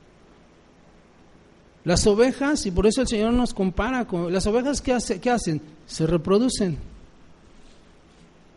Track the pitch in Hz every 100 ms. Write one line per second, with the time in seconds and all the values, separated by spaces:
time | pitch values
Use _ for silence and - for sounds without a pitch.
0 | - - - - - - - - - -
1 | - - - - - - - - 156 175
2 | 214 202 254 247 285 302 202 175 208 240
3 | 247 214 220 247 240 - 190 175 220 254
4 | - 175 170 185 208 233 262 269 - 247
5 | - 185 247 233 175 156 - - - -
6 | 160 175 180 202 254 - 190 139 - -
7 | - - - - - - - - - -
8 | - - - - -